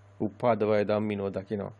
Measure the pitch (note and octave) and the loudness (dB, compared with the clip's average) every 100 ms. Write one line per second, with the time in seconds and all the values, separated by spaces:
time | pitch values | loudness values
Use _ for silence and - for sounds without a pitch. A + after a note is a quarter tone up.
0 | - - G#2+ - B2 A2 G#2+ G#2+ G2+ G#2+ | -20 -6 -6 0 2 2 4 2 2 0
1 | G#2+ G2+ G2 F#2+ G2 G#2 G2 | 0 -4 -4 -6 -6 -6 -6